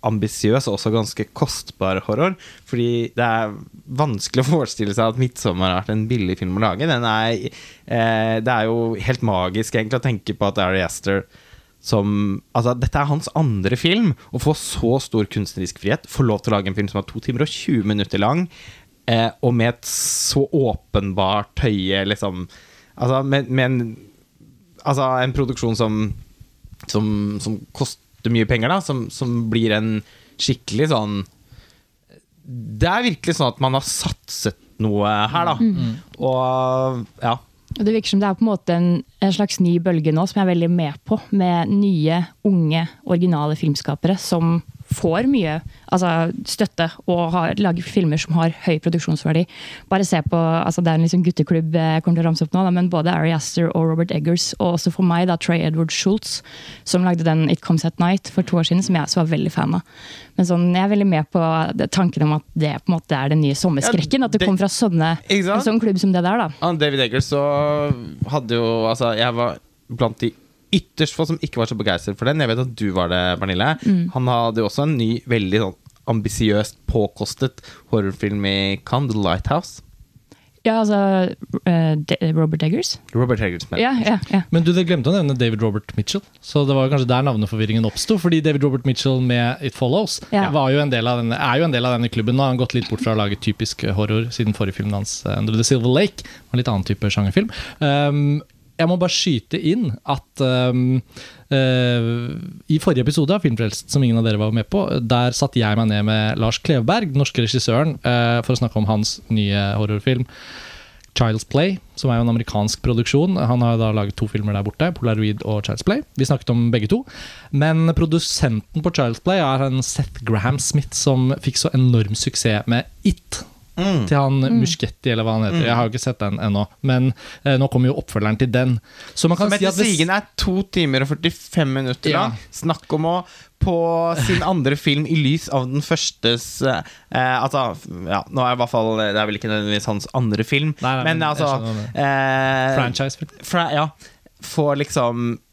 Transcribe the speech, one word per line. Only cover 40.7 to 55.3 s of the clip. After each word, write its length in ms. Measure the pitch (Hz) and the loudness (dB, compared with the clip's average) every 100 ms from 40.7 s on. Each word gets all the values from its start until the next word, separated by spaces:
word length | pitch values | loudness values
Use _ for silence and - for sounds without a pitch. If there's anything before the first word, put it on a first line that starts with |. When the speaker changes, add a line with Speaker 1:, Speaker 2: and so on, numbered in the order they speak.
Speaker 2:
med 300 | 175 156 147 - | 2 0 -6 -4
på, 100 | 220 - 202 | -4 0 0
med 360 | 180 175 165 | 2 2 2
nye, 480 | 202 202 175 151 170 170 _ 208 | 2 2 2 2 0 -2 _ 0
unge, 400 | 185 160 165 165 - - | 2 2 0 -2 -8 -2
originale 480 | 175 180 156 147 156 | 2 2 2 0 0
filmskapere 600 | 165 143 - 143 165 190 | 0 0 -2 -2 0 0
som 400 | - 170 165 170 - - - | 0 0 2 0 -2 -20 -8
får 400 | - 175 165 254 | -2 0 0 2
mye, 300 | 277 165 156 - - - | 2 0 -2 -8 -18 -2
altså, 180 | 185 180 165 165 - - | 0 2 2 0 -2 -8
støtte 380 | - 208 - 165 - - | -2 -2 0 -4 -4 -2
og 220 | 175 170 | 0 0
har, 220 | 175 165 208 | 0 0 0
lager 240 | 202 175 | 0 0
filmer 380 | 170 - 170 156 | -2 0 2 0
som 140 | - 165 | 0 2
har 140 | 165 160 - | 2 0 -2
høy 80 | 160 | 0
produksjonsverdi. 580 | - 170 160 156 160 160 175 - - - - | 0 -2 -2 -2 0 0 0 -6 -18 -18 -2
Bare 160 | 190 190 | 0 2
se 140 | 170 | 0
på, 160 | 147 170 | 2 2
altså, 400 | 165 165 - 165 170 | 2 2 0 0 2
det 60 | |
er 80 | 160 | 4
en 20 | |
liksom 220 | 165 180 175 | 4 4 2
gutteklubb 480 | - 156 165 160 | 2 2 2 2
jeg 300 | 165 160 160 | 0 2 2
kommer 160 | 170 170 | 2 2
til 20 | |
å 60 | 165 | 2
ramse 180 | 160 160 | 0 0
opp 80 | |
nå, 80 | 180 | 2
da, 80 | 190 | 2
men 200 | 180 180 | 2 2
både 180 | 170 160 | 2 2
Ari 220 | 175 160 | 2 2
Aster 320 | 165 - - 165 | 0 -2 0 0
og 160 | - 165 | 2 0
Robert 240 | 160 170 | 2 0
Eggers, 380 | 165 147 170 - - | 0 0 0 -2 -2
og 160 | 190 175 | 0 0
også 160 | - | -2
for 140 | - 185 | 0 2
meg 180 | 170 | 2
da, 80 | 180 | 2